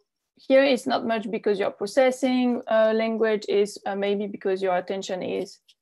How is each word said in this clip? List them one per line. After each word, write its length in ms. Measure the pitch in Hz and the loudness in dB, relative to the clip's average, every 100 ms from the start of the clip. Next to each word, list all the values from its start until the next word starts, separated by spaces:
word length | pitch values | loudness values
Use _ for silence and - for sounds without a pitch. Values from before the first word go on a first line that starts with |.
| _ _ _ _ | _ _ _ _
here 280 | - 269 | 4 4
it's 220 | 277 240 254 | 6 2 0
not 200 | 233 233 | -2 -2
much 260 | 226 208 | -4 -4
because 280 | 214 220 196 | -2 0 0
you're 120 | 202 | -2
processing, 880 | - 202 285 254 254 262 254 247 240 - | -4 -2 2 2 2 0 2 0 -2 0
uh, 240 | 220 220 | 2 4
language, 520 | 220 226 220 220 208 - | 2 0 0 0 0 0
is, 320 | 202 202 - 208 | 0 0 -2 -8
uh, 100 | 196 | -4
maybe 320 | 202 202 208 | -2 -2 -4
because 340 | 214 196 190 | -4 -4 -2
your 140 | 190 180 | 0 0
attention 480 | 185 196 190 185 | -2 -8 -6 -6
is 360 | 180 190 190 - _ _ | -4 -6 -8 -14 _ _